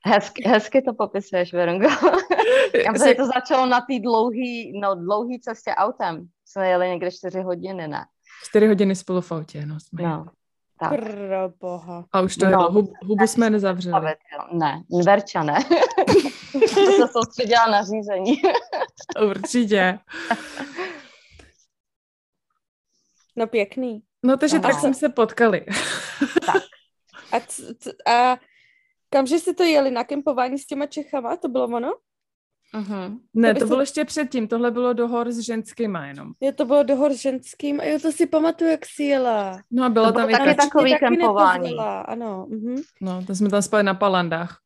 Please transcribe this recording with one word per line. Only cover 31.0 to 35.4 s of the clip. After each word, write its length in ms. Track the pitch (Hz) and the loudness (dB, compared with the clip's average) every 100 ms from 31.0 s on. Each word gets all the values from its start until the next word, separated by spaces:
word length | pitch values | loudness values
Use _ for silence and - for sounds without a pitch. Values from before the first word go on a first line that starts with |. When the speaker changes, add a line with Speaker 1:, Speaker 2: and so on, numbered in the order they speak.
| 294 277 233 359 | -8 -6 -6 -6
Speaker 3:
To 100 | 320 | -4
bylo 180 | 247 247 | -4 -2
ono? 280 | 233 247 466 _ _ _ _ _ _ _ | -4 -6 -8 _ _ _ _ _ _ _
Speaker 1:
Mhm. 440 | 220 202 202 185 226 _ | -12 -8 -8 -10 -14 _
Speaker 2:
Ne, 200 | 226 226 | 2 2
Speaker 3:
To 60 | 220 | 2
Speaker 2:
to 60 | 226 | 0
Speaker 3:
by 40 | |
Speaker 2:
bylo 80 | 254 | 0
Speaker 3:
se- 20 | |
Speaker 2:
ještě 220 | 277 - 302 | -2 -2 -4
předtím. 420 | 311 269 254 220 | -4 -4 -4 -4
Tohle 240 | 233 240 | -2 -2
bylo 220 | 233 247 | -2 -2
do 140 | 233 233 | -2 -2
hor 240 | 240 240 | -2 -4
s 80 | |
ženskýma 640 | 233 | -6